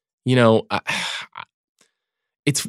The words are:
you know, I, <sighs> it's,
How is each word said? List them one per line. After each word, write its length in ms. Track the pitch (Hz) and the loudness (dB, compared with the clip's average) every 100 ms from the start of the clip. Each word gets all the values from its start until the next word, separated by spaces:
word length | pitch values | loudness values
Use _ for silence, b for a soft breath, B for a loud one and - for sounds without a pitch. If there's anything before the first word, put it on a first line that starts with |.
| _ _ | _ _
you 120 | 127 127 | 0 4
know, 300 | 117 110 - | 4 4 0
I, 100 | 104 | -8
<sighs> 600 | - - - - - - - _ _ _ _ _ _ _ _ _ | -6 -8 -8 -10 -14 -18 -20 _ _ _ _ _ _ _ _ _
it's, 220 | - - | -4 -2